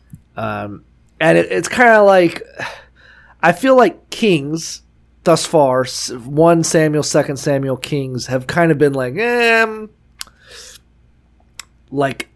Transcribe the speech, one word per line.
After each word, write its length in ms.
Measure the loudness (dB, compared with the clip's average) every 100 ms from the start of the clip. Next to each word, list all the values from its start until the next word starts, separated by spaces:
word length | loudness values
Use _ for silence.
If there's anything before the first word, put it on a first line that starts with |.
| _ -20 _ -10
Um, 460 | -8 -8 -10 -14 _ _ _ _
and 180 | 2 2
it, 140 | 0
it's 160 | -4 -6
kinda 340 | 2 4 6
like, 380 | 6 6 2 -2 -16 -14 -14 -14 -20
<sighs> 500 | _ _ _ _ _
I 80 | 0
feel 240 | 2 2 4
like 340 | 4 0 _
Kings 720 | -4 0 0 -2 -8 -10 -16 _ _ _ _
thus 220 | 0 0 2
far, 380 | 2 2 2
s-, 280 | -2 -6 -10
One 520 | -12 -6 2 4 4
Samuel, 400 | 2 0 0 0
Second 340 | 0 -2 -2 -4
Samuel, 400 | -4 -2 -2 -6
Kings 500 | -6 -6 -6 -10 -6
have 180 | -6 -4
kind 240 | 0 2
of 60 | 2
been 160 | 2
like, 240 | 0 -6 -4
um, 720 | -4 0 2 2 0 -4 -16 _ _ _ -20 _ _ -20 -20 -20 _ _ _ _ _ _ _ -20 -20 _ _
like 380 | -4 -4 -4 -16